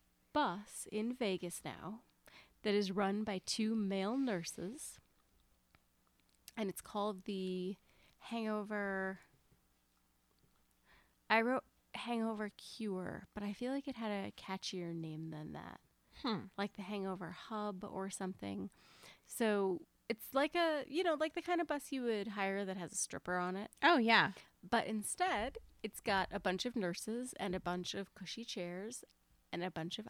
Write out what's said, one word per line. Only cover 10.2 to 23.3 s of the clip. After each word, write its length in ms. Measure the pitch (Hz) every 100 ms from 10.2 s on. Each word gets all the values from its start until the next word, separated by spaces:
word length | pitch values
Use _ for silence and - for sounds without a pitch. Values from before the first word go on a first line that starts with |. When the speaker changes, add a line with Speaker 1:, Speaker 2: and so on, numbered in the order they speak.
| _ _ _ _ _ _ _ - _ _ _
Speaker 1:
I 120 | 220
wrote 240 | 226 262 - _ _
Hangover 560 | - 240 233 226 214 208 -
Cure, 720 | - - 214 185 180 - -
but 80 | -
I 100 | 208
feel 200 | 202 247
like 160 | 277 277
it 80 | 233
had 140 | 220
a 220 | 202 202 -
catchier 540 | - 190 - 185 170
name 360 | 170 160 156 160
than 220 | 156 151
that. 280 | 156 - - - _ _ -
Speaker 2:
Hmm. 240 | 262 196 190 -
Speaker 1:
Like 200 | 202 -
the 60 |
Hangover 520 | 190 208 190 190 165 180 -
Hub 360 | 214 208 185
or 260 | 202 185 190
something. 600 | - 190 196 196 202 196 - - - - - -
So 560 | - 226 208 190 175 - _ -
it's 180 | - -
like 220 | 269 302
a, 300 | 349 330 302 -
you 160 | 311
know, 140 | 359 294
like 160 | 311
the 80 | -
kind 180 | - 349
of 60 | 330
bus 240 | - -
you 120 | 269
would 240 | 240 214 208
hire 360 | 202 196 196
that 120 | 196 190
has 160 | 170
a 40 | -
stripper 400 | - - -